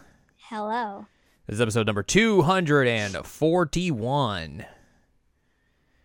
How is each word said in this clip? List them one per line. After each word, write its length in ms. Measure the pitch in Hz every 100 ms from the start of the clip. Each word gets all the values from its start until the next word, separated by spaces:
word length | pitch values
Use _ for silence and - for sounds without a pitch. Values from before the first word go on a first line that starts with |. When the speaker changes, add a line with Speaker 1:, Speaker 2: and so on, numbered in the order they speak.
| - _ _ _
Speaker 1:
Hello. 680 | - 214 214 240 214 202 208 _ _ _ -
Speaker 2:
This 60 |
is 60 | 107
episode 260 | 117 113 110
number 160 | 104
two 400 | - 196 226 196
hundred 460 | 151 190 156 147 123
and 260 | 113 101 85
forty-one. 1400 | - - 156 180 165 170 180 117 117 143 117 92 80 82 - - _ _ _ _ _ _ _ _ _ _ _ _